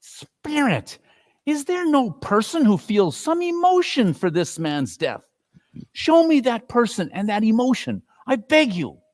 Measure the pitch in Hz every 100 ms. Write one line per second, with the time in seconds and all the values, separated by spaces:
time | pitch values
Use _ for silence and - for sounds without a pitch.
0 | - - - _ - 302 277 151 - -
1 | _ _ _ _ - 294 285 359 349 294
2 | 247 160 - 208 220 330 269 202 - 208
3 | 190 139 - 339 349 339 359 370 349 -
4 | 214 147 185 165 170 - 160 147 131 -
5 | 156 107 _ _ _ _ _ - - -
6 | - 320 330 302 254 233 - 240 240 -
7 | 165 - 208 208 220 226 247 254 - 101
8 | - _ - 262 202 311 302 180 139 71
9 | _